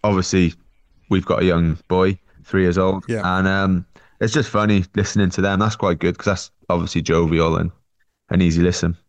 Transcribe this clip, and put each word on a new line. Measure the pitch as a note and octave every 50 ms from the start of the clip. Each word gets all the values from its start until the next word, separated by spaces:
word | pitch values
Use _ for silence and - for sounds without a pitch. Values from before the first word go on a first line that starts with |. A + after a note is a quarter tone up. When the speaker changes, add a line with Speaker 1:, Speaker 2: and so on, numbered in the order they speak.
Speaker 1:
obviously, | - G#2 G2+ F#2 F#2 - - F#2 F2+ E2 - _ _ _ _ _ _ _ _ _ _ _
we've | G2 F#2+ F#2
got | - - -
a | F#2+
young | F#2 E2+ E2+ E2+ E2 D2+ - _ _
boy, | F2+ F#2 F#2 F#2+ F#2+ - _ _ _ - -
three | - - F#2+
years | F#2 F2+ E2+ F#2
old. | F#2 F#2+ F#2+ F#2+ - -
Speaker 2:
Yeah. | A#2 A2 F#2 F2+ F#2 F#2+
Speaker 1:
And, | F#2+ F#2+
um, | F#2+ G2 G2 F#2+ F#2 F2 F2+ _ _ - _ _ _ _
it's | - A2+
just | - D3+ A#2+ -
funny | - G#2 G#2+ G#2+ G#2 G2 F#2 - _
listening | G#2 G2 - - G#2 G2 F2+
to | - -
them. | F#2+ G2 G2 F#2+
That's | G#2+ A2+ G#2+
quite | - A2 F#2+ F2 D2+
good | - F2 F2 -
'cause | -
that's | G#2 G2 F#2 - - _ _ _ -
obviously | F2 F2 E2+ E2+ - E2+
jovial | D#2 - E2 E2 E2+ D#2+ E2 D#2+ E2 E2 E2
and | E2+ E2 E2+ - _ _ _ _ _ _ _ _ _ _ _
an | - F#2
easy | F2+ E2+ D#2+ E2+
listen. | E2+ F2+ F2 - - E2+ E2 _ _